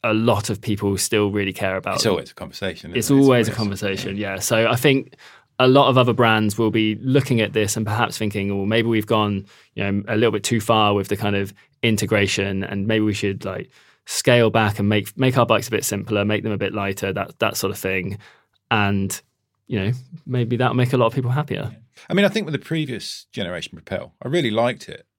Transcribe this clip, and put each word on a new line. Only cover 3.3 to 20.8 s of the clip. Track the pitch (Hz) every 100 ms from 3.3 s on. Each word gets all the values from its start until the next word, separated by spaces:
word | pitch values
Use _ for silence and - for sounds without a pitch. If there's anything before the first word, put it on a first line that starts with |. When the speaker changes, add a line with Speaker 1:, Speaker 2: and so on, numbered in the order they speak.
| 123 110
Speaker 1:
a |
Speaker 2:
always, | 107
Speaker 1:
conversation, | 107 95 104 98 98 98
Speaker 2:
yeah. | 98
Speaker 1:
yeah. | 95
So | - 113 113
I | 120
think | 151 135 - - - - _ -
a | 131
lot | 135 131
of | 127
other | 123
brands | 110 117 110 107 101
will | 110
be | 104 110 104
looking | 131 135 131 120
at | 104
this | 110 104 113
and |
perhaps | 107 110 110 -
thinking, | 107 104 98 98
"Well, |
maybe | 98 113 117
we've | 113 104
gone, | 110 104 98 - - _
you | -
know, | 101 101 101
a | 110
little | 117
bit | 107
too | - 117
far | - 110 104
with | 101 98
the | 101
kind | 107 101
of | 98 - _ _
integration, | 117 107 101 107 101 - 98 95
and | 95 101 101
maybe | 110
we | 107
should, | 104 101 92
like, | 98 92 - _ _ _ -
scale | - - 123 113
back | 113 107 101
and | 101
make, | 107 101 -
make | 131 127
our | 113
bikes | 113 -
a |
bit | 113
simpler, | - 101 104 104
make | 101 107
them | 107
a | 104
bit | 98
lighter," | 104 98 98 98
that, | 95 98 -
that | 110 -
sort | 98
of | 95
thing. | 95 95 92 101 - _ _ _ _
And, | 110 101 101 98 - _ _ _ _ _
you | 107
know, | 95 127 - 165
maybe | - 123 117 120
that'll | 123
make | 117